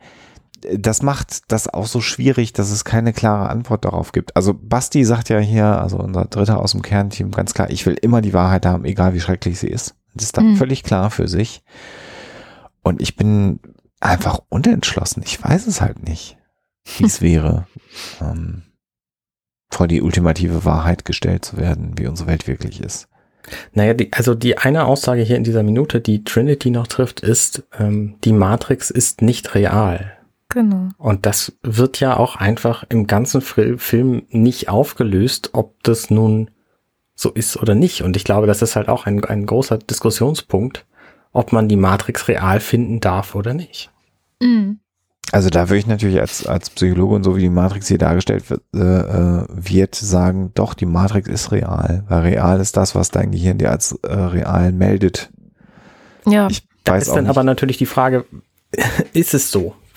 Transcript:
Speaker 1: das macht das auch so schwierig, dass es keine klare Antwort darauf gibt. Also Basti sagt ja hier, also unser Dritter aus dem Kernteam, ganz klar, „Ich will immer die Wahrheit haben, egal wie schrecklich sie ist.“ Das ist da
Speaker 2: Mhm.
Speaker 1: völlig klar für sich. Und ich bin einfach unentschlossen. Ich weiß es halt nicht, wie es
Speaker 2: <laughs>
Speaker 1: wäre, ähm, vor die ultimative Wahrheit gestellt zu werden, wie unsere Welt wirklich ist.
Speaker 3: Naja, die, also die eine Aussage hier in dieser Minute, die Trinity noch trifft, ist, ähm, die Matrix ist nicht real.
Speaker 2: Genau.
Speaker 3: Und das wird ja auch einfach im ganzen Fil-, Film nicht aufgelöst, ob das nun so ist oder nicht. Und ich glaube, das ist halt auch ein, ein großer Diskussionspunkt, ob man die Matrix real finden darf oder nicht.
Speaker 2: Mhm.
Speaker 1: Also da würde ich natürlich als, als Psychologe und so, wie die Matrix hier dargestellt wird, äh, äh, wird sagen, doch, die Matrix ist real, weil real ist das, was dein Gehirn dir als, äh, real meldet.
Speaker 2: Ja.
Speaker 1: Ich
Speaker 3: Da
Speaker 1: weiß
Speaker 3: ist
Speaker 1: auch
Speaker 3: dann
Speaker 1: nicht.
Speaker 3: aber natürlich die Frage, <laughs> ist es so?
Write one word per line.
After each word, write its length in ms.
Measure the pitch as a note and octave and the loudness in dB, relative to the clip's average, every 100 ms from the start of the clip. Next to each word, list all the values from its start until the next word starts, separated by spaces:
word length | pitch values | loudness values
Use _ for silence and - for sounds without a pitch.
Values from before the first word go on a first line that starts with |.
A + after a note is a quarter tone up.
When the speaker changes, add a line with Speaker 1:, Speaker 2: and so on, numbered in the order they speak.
| - - - - _ _ - G2+ | -12 -20 -20 -20 _ _ -8 -4
Speaker 1:
das 260 | G#2 A2 | -2 -2
macht 480 | C#3 C#3 - - - | -2 -4 -8 -12 -4
das 160 | A2 - | -4 -4
auch 140 | - A2 | -6 -4
so 160 | B2 | -4
schwierig, 500 | - - B2 G3 A2+ | -4 0 0 2 0
dass 180 | - G2+ | -2 -4
es 140 | G#2 - | -4 -2
keine 280 | A2+ A2+ | 0 0
klare 360 | A2 A2 G#2 G2 | 0 0 0 -2
Antwort 360 | A2+ A#2+ A2 F#2 | -4 -4 -2 -2
darauf 260 | F2 E2 | -4 -4
gibt. 220 | - - - | -4 -2 0
Also 200 | F#2+ G2 | 0 -2
Basti 480 | G#2 D3+ - D3+ A2+ | -2 -2 0 2 4
sagt 240 | A#2 - | 2 0
ja 80 | A2 | 0
hier, 280 | G#2 A2 G#2+ F#2 | 2 2 4 2
also 180 | F2+ F#2 | 0 -4
unser 280 | F#2+ F2+ F#2 | -4 -4 -2
Dritter 340 | G#2 G#2 G2+ | 0 2 2
aus 120 | G2 | 0
dem 100 | G2 | -2
Kernteam, 480 | - G2+ G2+ - G2 | -2 -2 -2 -4 -4
ganz 240 | G2 F#2 | -4 -4
klar, 160 | - - | -2 -4
„Ich 160 | - - | -2 -2
will 80 | - | 0
immer 200 | A2+ A#2+ | 2 2
die 120 | G#2+ | 2
Wahrheit 320 | F2+ F#2 F#2 F2+ | 2 2 2 2
haben, 180 | F2 | 0
egal 300 | F2 G2 F#2 | -2 0 0
wie 60 | F2+ | 0
schrecklich 400 | E2+ F2+ F2+ F2+ | -2 -4 -4 -4
sie 80 | - | -4
ist.“ 260 | - - - _ - | -6 -10 -14 _ -10
Das 100 | A2 | -6
ist 120 | - | 2
da 40 | |
Speaker 2:
Mhm. 140 | A3 G3+ | 4 4
Speaker 1:
völlig 240 | C3 C3+ | 2 -2
klar 300 | - F#2 G#2 | -2 0 0
für 160 | - E2+ | -2 -2
sich. 340 | F2 A2+ - _ - - - - - - - - - - _ | -2 -4 -8 _ -20 -20 -20 -20 -20 -20 -20 -20 -20 -20 _
Und 180 | - F2 | -4 -2
ich 160 | - - | -4 -2
bin 440 | G#2 G#2 G2 - - _ _ _ | 2 2 2 -2 -8 _ _ _
einfach 400 | G2+ E2+ - - - | -2 0 -2 -4 -4
unentschlossen. 720 | - G#3 A#3 - - - - | -2 2 0 -2 -4 -6 -6
Ich 200 | - - | -10 -6
weiß 240 | - E3+ A#3+ | 0 0 0
es 140 | F#3 | -2
halt 200 | - - E2 | -2 -4 -8
nicht, 300 | D#2+ - - _ _ _ _ - - | -8 -10 -20 _ _ _ _ -14 0
wie 60 | G#3+ | 0
es 160 | - | 2
Speaker 2:
<laughs> 0 | |
Speaker 1:
wäre, 460 | E2+ E2 D#2 D#2+ F2+ - - - - - | 2 2 2 -2 -4 -14 -20 -18 -18 -10
ähm, 440 | D#2 E2 E2 E2+ - _ _ _ _ _ _ _ _ _ _ | -8 -6 -8 -10 -16 _ _ _ _ _ _ _ _ _ _
vor 180 | - F2 | -2 0
die 140 | E2+ | 2
ultimative 640 | F2+ F2+ E2+ D#2+ F2 E2 E2 | 0 2 0 0 -2 0 0
Wahrheit 400 | D#2 E2 E2+ - | 0 0 -2 -4
gestellt 400 | D#2+ F2+ F2+ - | -4 -2 -2 -4
zu 120 | - | -4
werden, 360 | F2 D#2+ D#2+ E2+ | -2 -2 -4 -6
wie 100 | - | -6
unsere 200 | E2 E2+ | -4 -2
Welt 180 | D#2+ - | -4 -4
wirklich 340 | - - - | -6 -8 -10
ist. 260 | - - - _ _ _ - - - | -12 -12 -16 _ _ _ -20 -18 -6
Speaker 3:
Naja, 200 | G#2+ G#2 | 0 2
die, 180 | A#2 G#2+ | 2 0
also 200 | - A#2+ | 0 0
die 240 | A2+ B2 - | 2 0 0
eine 280 | C3 D#3+ B2+ | 2 2 2
Aussage 360 | C3+ - B2 | 0 0 0
hier 140 | A2 B2 | 2 0
in 60 | |
dieser 180 | A2+ A2+ | 2 2
Minute, 400 | G#2+ A2+ D3 A#2+ | 2 2 0 -2
die 220 | A2+ G#2 | 0 -2
Trinity 480 | - A#2 A2 G#2+ B2+ | 0 0 2 0 0
noch 160 | A#2+ A#2 | -2 -2
trifft, 320 | - B2+ - | -2 -4 -2
ist, 420 | G#2+ G#2+ - - - - | 0 0 0 -4 -10 -2
ähm, 380 | G#2 G#2 G#2+ - | 0 0 -4 -2
die 100 | A2+ | 2
Matrix 560 | A2 F#2+ A#2 - C3+ - | 4 4 2 0 -2 -2
ist 320 | B2 - - | -2 -2 2
nicht 320 | A2+ A#2+ - | 2 2 -2
real. 580 | G2+ G2+ G#2 G#2 F2 G2 - _ _ - | 0 2 2 0 -2 -8 -16 _ _ -8
Speaker 2:
Genau. 400 | B3 A3 F#3+ F#3 - | 0 0 0 -4 -4
Speaker 3:
Und 280 | - G2 G2+ | -2 0 0
das 280 | - - - | -2 -4 -8
wird 360 | A#2+ A2 C3 - | -4 2 0 2
ja 160 | C3+ A#2 | 0 2
auch 220 | B2 - | 0 0
einfach 480 | G2+ G#2+ A#2 A#2+ - | -2 0 -2 -4 -2
im 200 | A#2 G#2 | -2 2
ganzen 340 | G#2 A#2+ C#3 | 0 0 -2
Fil-, 360 | - - A2 B2 | 0 0 0 0
Film 460 | - A2+ B2+ A#2+ - | 0 2 2 0 -2
nicht 400 | A#2 A#2 B2 - | 2 2 2 -2
aufgelöst, 800 | G#2+ C#3+ - A2+ F#2+ B2 - - | 0 0 -2 0 2 0 -2 -4
ob 300 | A2+ G#2 _ | -4 -4 _
das 260 | A#2 A2+ - | 0 0 2
nun 400 | A2 A2 G#2+ A2 _ _ _ _ _ _ - | 2 4 2 -2 _ _ _ _ _ _ -6
so 160 | - | -4
ist 260 | - - - | -2 -6 -2
oder 180 | A2+ G#2 | 2 4
nicht. 280 | E3+ - | 4 0
Und 120 | F2+ F#2+ | -2 -2
ich 80 | |
glaube, 240 | - G2+ G#2+ | 0 2 2
das 140 | G2+ | 2
ist 140 | A2+ G#2+ | 0 0
halt 120 | G#2 | 0
auch 180 | B2 G2+ | -2 0
ein, 180 | G2+ G2+ | -2 -2
ein 200 | G#2 G2+ | -4 0
großer 320 | A2+ C3+ A2 | 0 0 -2
Diskussionspunkt, 1080 | - - A2+ - A#2+ D#3+ - F#2+ B2 - - _ - _ _ | -4 -2 -2 0 0 -2 -2 -2 -2 -6 -18 _ -20 _ _
ob 180 | B2 A#2+ | -4 0
man 160 | A2+ G#2+ | 2 4
die 80 | G2+ | 4
Matrix 520 | F#2+ G2 - - - | 4 2 -2 -4 -2
real 300 | A2+ F#2 G#2 | 0 2 0
finden 400 | - A#2+ A#2 A2+ | 2 0 0 -2
darf 340 | G2+ F#2 - G2+ | -2 -2 -4 -6
oder 180 | G#2 | -4
nicht. 380 | D3 F3 - - _ _ _ _ _ | -6 -8 -16 -18 _ _ _ _ _
Speaker 2:
Mhm. 380 | B3 A#3 G3 G#3+ _ _ _ _ - | 2 2 0 -6 _ _ _ _ -2
Speaker 1:
Also 180 | G#2 F#2 | 2 4
da 180 | E2+ F2+ | 2 2
würde 120 | G2+ | 2
ich 80 | G#2+ | 0
natürlich 340 | G#2+ G#2 F#2+ | 0 2 2
als, 240 | - - - | 0 -4 -4
als 240 | - - | -4 -4
Psychologe 460 | - F#2 F2+ G2 G#2 | -2 0 2 2 2
und 80 | |
so, 120 | F#2+ F#2 | 2 2
wie 60 | |
die 80 | F2+ | 2
Matrix 380 | F2+ F#2 G2+ - | 4 2 0 -2
hier 100 | F#2+ | 2
dargestellt 520 | D#2+ E2+ - G2+ - | 2 2 0 -2 -4
wird, 100 | - - - | -8 -6 0
äh, 40 | |
äh, 640 | F2+ F#2 - G2 F2 F2 - | 2 2 2 2 2 0 -2
wird 460 | F2+ F#2 F#2+ F#2+ - | -8 0 2 2 -2
sagen, 560 | G#2 F#2 F2+ F#2+ F#2 | 0 2 2 0 -2
doch, 220 | - G#2 - | -2 -2 -2
die 100 | F2+ | -2
Matrix 420 | E2+ F#2+ G#2 - | 2 2 0 -2
ist 240 | - - | -6 -2
real, 540 | G#2 - - - F2 G2+ | -2 -2 -2 -2 -2 0
weil 140 | E2+ | 0
real 400 | E2+ - F2 F#2+ | 2 2 2 2
ist 160 | F#2+ - | 2 0
das, 160 | G2 F#2 | 0 0
was 140 | F2+ | 0
dein 220 | F2+ F#2 | 0 -2
Gehirn 260 | F#2 F2+ G2+ | 0 0 2
dir 140 | - | 0
als, 220 | - - - | 0 -4 -6
äh, 100 | - | -4
real 580 | G2+ F2+ F2 - F2+ F2+ | -2 0 -2 0 2 2
meldet. 600 | F#2 F#2+ G2 F#2+ - - _ _ _ _ - - - - _ - | 2 2 4 2 0 -10 _ _ _ _ -20 -20 -20 -20 _ 2
Speaker 2:
Ja. 200 | D3 G2+ | 2 2
Speaker 1:
Ich 160 | - - _ | -2 -8 _
Speaker 3:
Da 100 | - | 0
Speaker 1:
weiß 100 | F#2+ | 0
Speaker 3:
ist 60 | - | 2
Speaker 1:
auch 60 | D#3 | 2
Speaker 3:
dann 80 | G#2+ | 2
Speaker 1:
nicht. 60 | |
Speaker 3:
aber 120 | C3 | 2
natürlich 340 | C3 B2+ C3+ B2 | 2 2 0 0
die 100 | B2+ | -2
Frage, 380 | - C3 B2+ - - - _ _ | 0 2 0 -2 -12 -20 _ _
<laughs> 420 | - A#2 - - | -4 -2 -2 0
ist 200 | - F3 | 0 2
es 180 | C#3 - | 0 0
so? 220 | G2+ E2+ - _ | -2 -2 -6 _